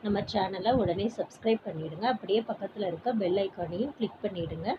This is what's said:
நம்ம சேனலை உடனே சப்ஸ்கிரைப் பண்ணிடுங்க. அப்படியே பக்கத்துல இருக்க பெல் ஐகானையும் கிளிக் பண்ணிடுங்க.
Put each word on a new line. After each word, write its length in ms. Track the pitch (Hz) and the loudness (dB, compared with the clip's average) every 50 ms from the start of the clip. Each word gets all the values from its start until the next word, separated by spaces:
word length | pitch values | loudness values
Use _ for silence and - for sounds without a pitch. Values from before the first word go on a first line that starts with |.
| - | 2
நம்ம 180 | 214 202 202 - - - | 2 2 2 0 0 0
சேனலை 380 | 220 190 190 196 185 185 220 | 0 0 0 -2 0 2 4
உடனே 400 | 254 262 208 175 170 185 202 226 220 - | 4 4 4 2 2 2 0 -2 -2 -2
சப்ஸ்கிரைப் 440 | 180 - - - - 220 226 220 - | -6 -6 -6 -2 2 2 2 2 0
பண்ணிடுங்க. 360 | 208 170 160 156 160 156 160 | -6 -8 -6 -6 -8 -6 -2
அப்படியே 420 | 208 247 247 214 - 180 196 220 226 - | 0 0 0 0 0 2 2 2 2 0
பக்கத்துல 400 | 208 - 196 190 - - 208 185 | -6 -6 -6 -8 -4 -4 -2 -2
இருக்க 260 | 170 160 - 240 247 | -2 -2 -2 0 0
பெல் 220 | 220 196 175 180 | 2 2 4 4
ஐகானையும் 540 | 202 196 190 - - 175 160 170 180 240 294 285 - | 4 2 0 -2 -6 -6 -4 -2 -2 -2 -2 -2 -4
கிளிக் 260 | 226 196 - - - | -4 -4 -4 -4 -6
பண்ணிடுங்க. 500 | 208 196 175 165 156 160 160 165 208 269 | -4 -4 -4 -6 -6 -6 -4 -2 -4 -4